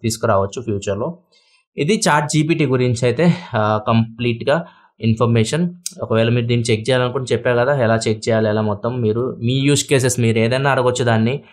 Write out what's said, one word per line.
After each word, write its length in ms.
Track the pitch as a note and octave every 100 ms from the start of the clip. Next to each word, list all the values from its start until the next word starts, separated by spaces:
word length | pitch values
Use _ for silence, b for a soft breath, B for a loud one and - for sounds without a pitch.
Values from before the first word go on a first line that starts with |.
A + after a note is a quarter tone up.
తీసుకురావచ్చు 560 | A2+ - A#2 G2 G2 -
ఫ్యూచర్‌లో. 460 | A#2+ G2+ G2+ G2 C#3 E3+ _ b b b b -
ఇది 180 | D3 A3
చాట్ 300 | F3+ D3 D3
జీపీటీ 340 | D3+ D3+ D#3+ C#3+
గురించి 360 | B2+ B2+ A#2 B2
అయితే, 180 | A#2+ F3 F3 B
ఆ, 80 | A2 G#2+ G#2+ A#2+
కంప్లీట్‌గా 720 | A2+ A2+ - A#2+ A2+ C3 D#3+ F3 B B -
ఇన్ఫర్మేషన్. 600 | A2+ A2+ A#2 A#2 A2 D3+ F3 F3 - -
ఒకవేళ 280 | A#2+ A2+ A#2+
మీరు 180 | B2 A#2
దీన్ని 200 | A#2+ A#2
చెక్ 160 | A2
చేయాలనుకుంటే 440 | A2+ B2+ B2 C3 B2
చెప్పా 220 | A2+ B2+
కదా, 180 | A#2+ B2 C#3+
ఎలా 140 | A2 A2
చెక్ 240 | A#2 G#2+
చేయాలి, 260 | A#2+ A2 G#2+
ఎలా 140 | G#2+
మొత్తం 300 | G#2+ G2+ A#2 B2
మీరు 220 | A2 A2+ B2+ -
మీ 140 | A#2 C3+ C#3
యూజ్ 180 | C#3+ -
కేసెస్ 280 | C#3 B2+ B2
మీరు 180 | A#2 A2+
ఏదైనా 320 | A2 B2+ C#3
అడగొచ్చు 340 | C3 B2 B2
దాన్ని. 300 | A#2+ A2 A2+ C#3+ b